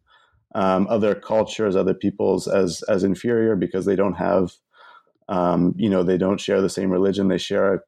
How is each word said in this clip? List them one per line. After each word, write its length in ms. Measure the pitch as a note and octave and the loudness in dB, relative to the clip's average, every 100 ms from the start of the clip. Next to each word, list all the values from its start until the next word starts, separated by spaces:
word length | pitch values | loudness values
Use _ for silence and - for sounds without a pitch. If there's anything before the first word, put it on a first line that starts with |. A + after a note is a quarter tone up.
| _ _ _ _ _ | _ _ _ _ _
um, 320 | A2+ F#2+ F#2 G2 | -2 2 2 2
other 260 | A#2 G#2 | 2 0
cultures, 640 | G2 - A2 G#2 - G#2+ F#2 | 0 0 0 0 -2 0 2
other 180 | F#2 | 0
peoples 540 | F#2 G2+ - G2+ F#2+ - | 0 -2 -2 0 0 0
as, 340 | G2 F2+ E2 - | 0 0 -2 -2
as 160 | G2 | 0
inferior 520 | G2 - A#2+ A2+ A2+ G2 | 0 0 -2 0 0 0
because 280 | F2 F#2+ | -2 -2
they 120 | G2 F#2 | -2 0
don't 180 | G2 | 0
have, 380 | E2+ F2+ F#2+ F2+ - _ _ - - _ _ - | -2 0 2 0 -6 _ _ -20 -20 _ _ -6
um, 460 | F#2 F2 F2 F2 F2+ | -2 0 2 0 0
you 120 | G#2+ | 0
know, 140 | F#2 | 2
they 160 | F2+ F2+ | 2 0
don't 220 | F#2 G2 | 0 -2
share 200 | - G2 | -2 0
the 80 | F#2+ | 0
same 220 | - F#2+ | -2 -2
religion, 380 | F#2 G2 F#2+ F#2+ | 0 0 0 0
they 100 | G2 | -2
share 360 | - G2 G2 | -2 0 0
a 60 | F#2 | -2